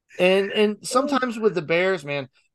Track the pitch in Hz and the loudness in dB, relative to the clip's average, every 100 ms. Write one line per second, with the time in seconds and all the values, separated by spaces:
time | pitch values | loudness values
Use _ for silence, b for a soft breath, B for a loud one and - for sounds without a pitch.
0 | _ - 180 196 196 214 214 208 - 254 | _ 0 2 2 0 0 0 0 -2 -2
1 | 285 269 254 220 214 175 151 170 185 185 | 0 0 -2 -2 0 0 0 2 2 0
2 | 143 143 131 _ _ | -4 -6 -8 _ _